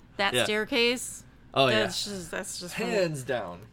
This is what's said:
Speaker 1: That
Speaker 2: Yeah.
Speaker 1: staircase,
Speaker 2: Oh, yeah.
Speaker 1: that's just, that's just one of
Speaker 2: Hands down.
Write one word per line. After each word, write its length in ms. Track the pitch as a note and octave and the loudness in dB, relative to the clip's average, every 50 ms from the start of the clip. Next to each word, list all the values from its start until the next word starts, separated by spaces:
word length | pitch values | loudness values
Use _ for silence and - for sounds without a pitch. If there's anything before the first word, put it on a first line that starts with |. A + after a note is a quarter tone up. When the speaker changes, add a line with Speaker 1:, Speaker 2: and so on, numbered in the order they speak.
| - - - | -18 -12 -4
Speaker 1:
That 180 | - G3 G3+ B2 | 0 0 2 4
Speaker 2:
Yeah. 80 | B2 - | 4 4
Speaker 1:
staircase, 800 | G#3 G#3+ G#3+ G#3+ - C#4+ A#3+ A#3 A#3+ B3+ B3 - - - - - - - - - - - | 4 2 0 0 0 2 2 4 4 2 0 -4 -8 -10 -12 -16 -20 -20 -20 -20 -2 2
Speaker 2:
Oh, 120 | C#3 C3+ B2+ | 4 4 6
yeah. 100 | A2+ A2 | 6 4
Speaker 1:
that's 260 | A2 - - - - | 2 0 -2 -4 -4
just, 240 | G3+ G3+ F#3 E3 D#3+ | -4 -6 -8 -8 -6
that's 300 | - F3+ F#3+ - - - | -6 -6 -6 -6 -8 -10
just 200 | F3+ F3 - - | -10 -8 -6 -6
one 80 | A3+ A#3+ | -4 0
of 40 | A3+ | 2
Speaker 2:
Hands 280 | G3+ F3+ E3 D#3 C3 B2 | 2 2 2 0 -4 -4
down. 380 | C3 B2+ A2+ G2 F2 F2 F2 - - | -2 -2 -2 -4 -6 -10 -12 -14 -8